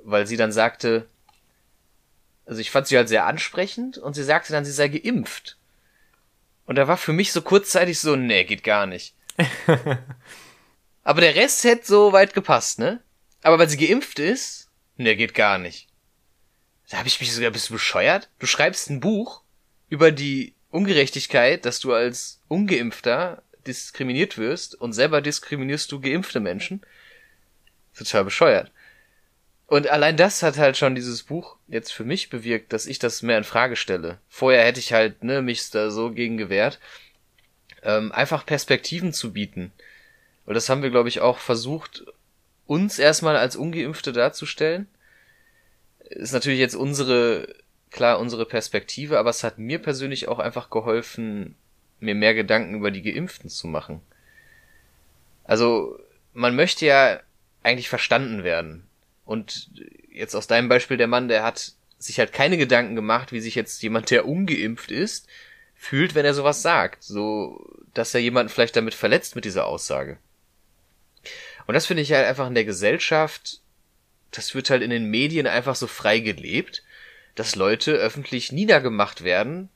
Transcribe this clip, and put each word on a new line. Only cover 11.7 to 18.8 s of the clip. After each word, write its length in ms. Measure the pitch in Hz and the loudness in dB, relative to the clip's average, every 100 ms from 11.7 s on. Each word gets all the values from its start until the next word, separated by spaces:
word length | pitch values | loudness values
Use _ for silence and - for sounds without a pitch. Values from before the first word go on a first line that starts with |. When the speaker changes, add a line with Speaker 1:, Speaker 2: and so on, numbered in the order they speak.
| 233 - | 2 4
Speaker 1:
so 260 | 208 208 | 6 8
weit 220 | 190 196 | 8 6
gepasst, 440 | - 190 127 - - | 4 2 2 2 -2
ne? 220 | 123 240 _ _ _ _ | -2 -4 _ _ _ _
Aber 160 | 160 165 | 4 6
weil 100 | 165 | 6
sie 80 | 147 | 4
geimpft 420 | 156 240 - - | 2 2 0 -4
ist, 500 | 156 254 - - - _ _ - | -2 -2 -4 -14 -20 _ _ -4
„Nee, 200 | 117 107 | 0 2
geht 180 | 113 | 0
gar 240 | - 104 98 | 2 2 2
nicht.“ 300 | 87 - - _ _ _ _ _ _ _ _ _ _ | -4 -14 -20 _ _ _ _ _ _ _ _ _ _
Da 80 | 113 | -8
hab 80 | 120 | -4
ich 140 | - | -4
mich 120 | 127 | -4
sogar, 180 | 117 117 | -2 -2
„Bist 200 | 110 - | -2 -8
du 40 | |
bescheuert? 540 | 113 - 98 107 190 - - | -4 -2 2 2 2 -2 -8
Du 80 | 131 | -4
schreibst 440 | - 156 190 | 2 2 0